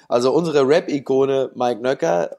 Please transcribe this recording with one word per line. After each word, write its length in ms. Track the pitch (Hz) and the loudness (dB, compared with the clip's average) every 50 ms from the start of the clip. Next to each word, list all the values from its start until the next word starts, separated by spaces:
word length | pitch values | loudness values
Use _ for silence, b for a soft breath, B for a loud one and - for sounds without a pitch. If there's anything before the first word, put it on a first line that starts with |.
| b | b
Also 240 | b - 120 123 131 | b 0 0 2 2
unsere 360 | 123 160 175 165 143 147 135 | 2 0 0 0 2 2 4
Rap-Ikone 840 | 131 151 185 185 - 147 139 123 - 135 135 139 135 135 135 127 - - | 4 2 2 0 -2 -4 -4 -2 0 0 2 2 2 0 0 -2 -4 -4
Mike 260 | 120 123 120 120 104 | -4 -2 -2 -2 -2
Nöcker, 560 | 123 127 135 - 165 165 175 175 160 - - | -2 -4 -2 -2 -2 -2 0 0 -2 -4 -8